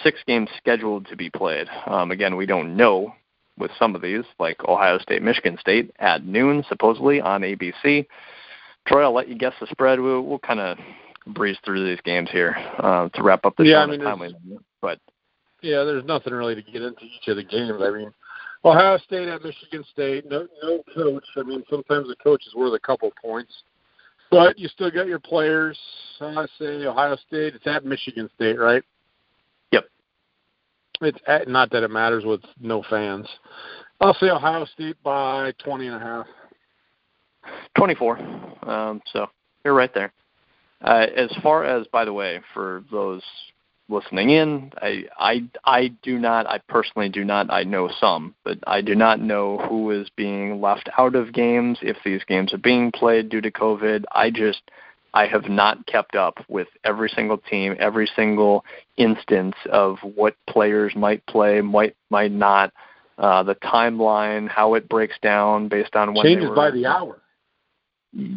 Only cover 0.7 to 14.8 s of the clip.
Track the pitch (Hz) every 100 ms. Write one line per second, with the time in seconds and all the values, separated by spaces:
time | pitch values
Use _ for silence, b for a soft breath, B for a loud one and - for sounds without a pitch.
0.7 | 117 110 101 98 92 85 - 90 76 87
1.7 | - - 98 87 92 98 92 98 92 82
2.7 | 92 117 92 107 - _ _ _ - 98
3.7 | - 117 90 90 107 - - 82 - -
4.7 | 92 95 92 - 95 - - - 85 -
5.7 | 110 117 - 98 80 87 107 139 147 -
6.7 | 101 110 113 135 143 87 98 95 95 90
7.7 | - 143 147 147 B B B B B B
8.7 | B - 139 143 120 127 117 127 - 110
9.7 | - 131 131 127 127 139 143 - 110 95
10.7 | 87 B B B B - 104 104 95 104
11.7 | 95 95 87 87 87 85 87 87 - B
12.7 | B - 90 85 - 101 95 101 - 156
13.7 | 156 147 147 143 95 87 87 90 101 _
14.7 | -